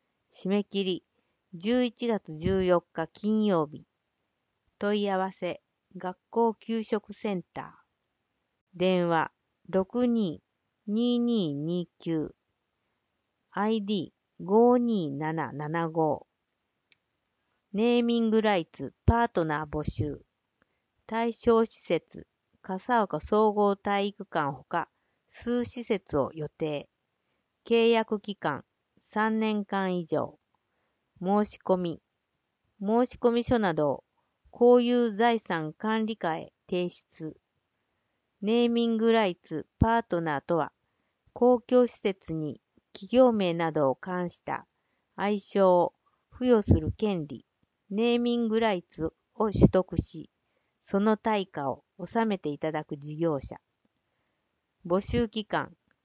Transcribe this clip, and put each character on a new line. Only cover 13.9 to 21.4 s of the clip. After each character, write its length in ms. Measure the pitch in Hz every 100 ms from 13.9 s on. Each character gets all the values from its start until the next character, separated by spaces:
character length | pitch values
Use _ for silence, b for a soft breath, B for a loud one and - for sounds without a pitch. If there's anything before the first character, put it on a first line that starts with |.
ィ 120 | 208 -
ー 40 | _ _ -
五 360 | 170 214 240 247
二 360 | 240 214 156
七 400 | 139 156 160 127
七 360 | 135 151 165 165
五。 380 | 165 156 - - _ _ _ _ _ _ _ _ _ _ _ _ _ _
ネ 280 | 196 233 240
ー 40 |
ミ 140 | 233 233
ン 120 | 226
グ 120 | 220
ラ 140 | 214 196
イ 100 | 160
ツ 260 | - 139 - -
パ 160 | 233
ー 60 | 233
ト 160 | 190
ナ 200 | 160 151
ー 40 | 151
募 200 | 151 147
集。 320 | - 151 139 - _ _ _ _ _ _ _ -
対 260 | 220 233
象 320 | 226